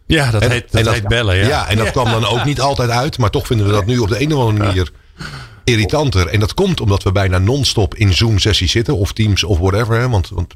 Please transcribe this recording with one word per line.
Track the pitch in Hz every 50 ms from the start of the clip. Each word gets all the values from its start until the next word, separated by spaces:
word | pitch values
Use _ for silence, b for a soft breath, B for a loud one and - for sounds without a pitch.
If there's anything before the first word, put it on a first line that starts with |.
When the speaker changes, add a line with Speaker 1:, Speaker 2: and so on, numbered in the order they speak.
| _
Speaker 1:
Ja, | - 156 156 143 123
dat | 110 104
Speaker 2:
En, | 110 123
Speaker 1:
heet, | 123 120 - -
dat | - -
Speaker 2:
en | 110
dat, | 113 117
Speaker 1:
heet | 117 101
bellen, | 104 117 120 117 101 90
ja. | 92 101
Speaker 2:
ja, | 123 151 139 101
en | - 101
dat | 107 113
Speaker 1:
Ja. | -
Speaker 2:
kwam | - 139 123 117
dan | 117 113 110
ook | 101 117 127 127
niet | 143 143 -
altijd | 131 143 139 - 127 117
uit. | 117 120 135 156 -
Maar | - 113 98
toch | - 147 -
vinden | - 123 107 101
we | 101
dat | 104 104 95
nu | 107 127
op | 123 113
de | 95 113 104
een | 139 151 156
of | 139
andere | 123 110 107 104 104
manier | 104 92 92 90 - - B B B B B B B B 135 B B B B B
irritanter. | 127 120 107 107 92 - 147 156 135 98 92 87
En | 80 - 104
dat | 104 95 -
komt | - 196 190 160 -
omdat | 120 107 101 - -
we | 101
bijna | 92 101 95 95 92
non-stop | 90 95 107 135 147 123 - - 113 98 - -
in | - 107 98 87
Zoom-sessies | - 120 113 107 95 - 110 92 - 92 82
zitten. | - 117 117 - 143
Of | 95 101 - -
Teams | - 107 107 98 90 90
of | 82 104 80
whatever. | 90 95 92 104 120 110 113 113
Hè. | 123 127
Want, | 120 95 85 -
want | 98 90 90 - -